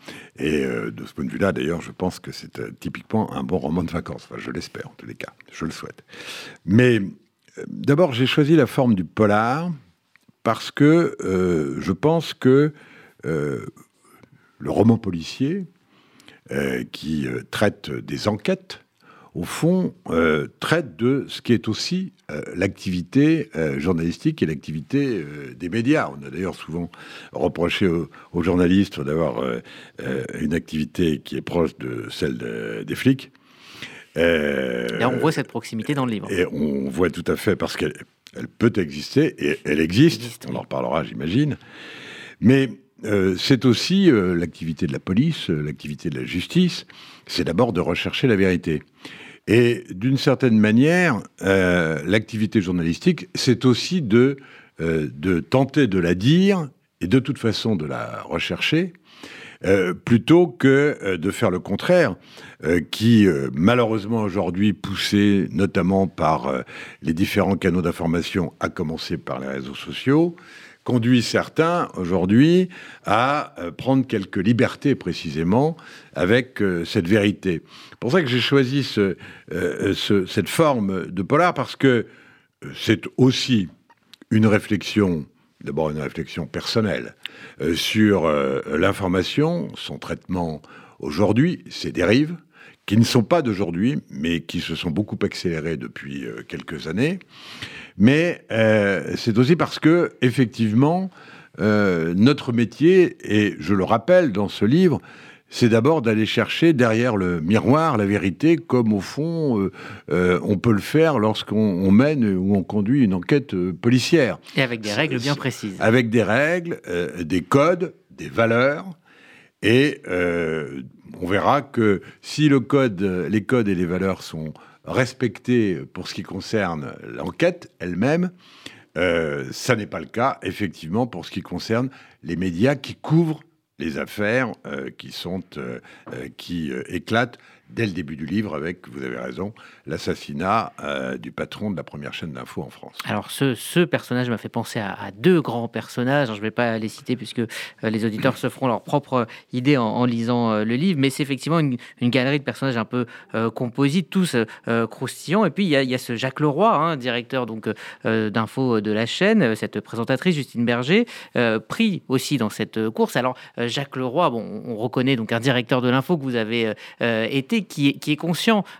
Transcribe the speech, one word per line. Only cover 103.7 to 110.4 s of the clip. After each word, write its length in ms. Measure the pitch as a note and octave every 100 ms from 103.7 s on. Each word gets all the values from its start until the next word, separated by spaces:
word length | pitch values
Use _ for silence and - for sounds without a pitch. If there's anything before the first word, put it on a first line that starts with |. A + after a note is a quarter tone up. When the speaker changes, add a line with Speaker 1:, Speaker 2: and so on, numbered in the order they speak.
Speaker 1:
le 120 | G2+
rappelle 480 | F2+ A2+ - F3+ E3
dans 160 | G2 G2+
ce 180 | - G#2
livre, 340 | D#3 F#3 B2 - - - - _
c'est 220 | - A#2+
d'abord 320 | A2+ B2 D#3+
d'aller 240 | A#2 G#2+ G#2+
chercher 480 | - G#2 - E3
derrière 420 | C#3+ A#2+ A2 B2 G#2+
le 240 | F2+ F2
miroir 560 | D#2+ G#2+ E2+ D3 D#3+ A#2+
la 80 |
vérité, 520 | G2+ G#2 F#2+ E2+ D#3 E3+
comme 360 | - B2+ A2+
au 80 | G#2
fond, 600 | - - D#3+ E3 D3+ A2
euh, 120 | F#2+ - - G#2 -
euh, 300 | F2 F2+ F2+